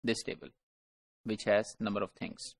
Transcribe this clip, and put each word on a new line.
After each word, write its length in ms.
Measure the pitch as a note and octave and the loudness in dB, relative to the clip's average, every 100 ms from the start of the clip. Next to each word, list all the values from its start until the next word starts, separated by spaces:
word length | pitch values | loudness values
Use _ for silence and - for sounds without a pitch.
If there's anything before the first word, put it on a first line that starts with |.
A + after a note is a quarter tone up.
this 180 | A#2 A2+ | 0 -2
table, 260 | - - - _ _ _ _ _ _ _ | -2 -8 -10 _ _ _ _ _ _ _
which 220 | A2 G#2+ - | -4 -2 4
has 280 | G#2 A2+ - | 4 4 -4
number 240 | G#2+ G2+ | -2 0
of 80 | G2 | -2
things. 440 | - - - - - | -6 -10 -8 -14 -16